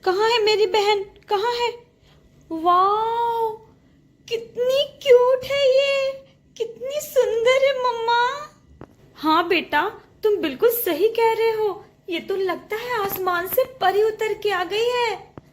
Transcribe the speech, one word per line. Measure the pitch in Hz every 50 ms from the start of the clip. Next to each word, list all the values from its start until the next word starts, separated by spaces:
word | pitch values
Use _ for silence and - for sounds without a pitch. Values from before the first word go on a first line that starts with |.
| _
कहाँ | 381 359 381 427 453
है | 453 466 415
मेरी | 415 440 392 415
बहन, | 370 359 427 403 403 427 403 392 - - - _ -
कहाँ | 427 392 403 480 480
है? | 480 480 466 480 480 - _ _ _ _ _ _ _ _ _ _ _ _ _
वाओ, | 320 320 320 349 349 359 370 392 415 427 440 453 466 466 466 466 466 453 453 440 440 440 - - _ _ _ _ _ _ _ _ _ _ _
कितनी | - 466 453 - - - 453 494 508 523 554 587 554 - -
क्यूट | - 571 494 494 494 494 523 508 508
है | 523 539 554 571
ये, | 523 508 523 554 554 554 554 539 539 539 539 539 - _ _ _ _ _
कितनी | - 466 440 453 - 466 523 571 605
सुंदर | 605 - - 523 494 - 440 453 453 480 523 539 539
है | 554 554 508
मम्मा। | 494 494 466 466 453 466 466 466 480 494 539 571 605 605 _ _ _ _ - - - - _ _ - - _
हाँ | - - 311 311 330 349
बेटा, | 349 381 330 269 - - 294 320 403 427 - - _ _ _ -
तुम | 440 415
बिल्कुल | 370 - 320 269 254 - 480
सही | 466 - - 370 330 285 359
कह | 453 453 - 453 453 453
रहे | 427 453 453
हो, | 453 440 427 415 370 - - - _ _ _ -
ये | 349 320
तो | - - 381
लगता | 381 392 370 339 - - - 415
है | 440 466 494 494 466
आसमान | 392 392 392 392 381 370 359 349 359
से | 370 - - 523
परी | 523 - - - 370 381 403 427
उतर | 440 427 427 440 427 403
के | 415 415 415
आ | 403 349 359
गई | 339 392 415 466
है। | 480 494 494 480 453 403 370 - - _ - _ _